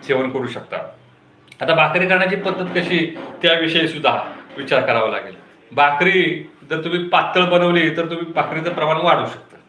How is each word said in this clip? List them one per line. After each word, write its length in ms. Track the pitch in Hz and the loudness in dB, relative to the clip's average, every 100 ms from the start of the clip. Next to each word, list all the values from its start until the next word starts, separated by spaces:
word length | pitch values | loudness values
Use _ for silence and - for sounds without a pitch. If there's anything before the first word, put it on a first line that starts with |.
सेवन 260 | - 131 131 | -2 -2 -2
करू 180 | 131 120 | -4 -6
शकता. 300 | - - 90 - - _ _ _ _ _ - | -8 -10 -10 -12 -16 _ _ _ _ _ -6
आता 120 | - | 0
भाकरी 340 | 160 151 180 185 | 2 2 2 2
करण्याची 280 | 185 185 196 | 2 2 0
पद्धत 300 | 190 175 180 180 | -4 -4 -2 -2
कशी, 420 | 175 175 160 - - - | 0 0 -2 -6 -14 0
त्याविषयी 460 | 170 165 165 165 156 | 2 2 2 0 0
सुद्धा 340 | 151 135 - - - - 135 | 0 0 0 -6 -12 -16 -14
विचार 280 | 135 135 127 | 0 0 2
करावा 240 | 117 110 | 0 0
लागेल. 380 | 107 98 - - _ _ | -4 -10 -18 -20 _ _
भाकरी 760 | 127 143 143 175 190 160 151 - - - | 2 2 4 2 4 2 -2 -10 -20 -8
जर 140 | 160 | -6
तुम्ही 200 | 165 175 | -2 -4
पातळ 380 | 175 175 - 185 | 2 0 2 2
बनवली 560 | 180 175 175 175 156 156 | 4 4 4 4 2 0
तर 80 | 165 | -4
तुम्ही 280 | 170 165 | -6 -4
भाकरीचं 400 | 156 139 156 165 | -2 -2 -4 -4
प्रमाण 240 | 170 156 165 | -2 0 2
वाढवू 280 | 170 143 120 | 2 2 0
शकता 300 | - - - | -10 -18 -20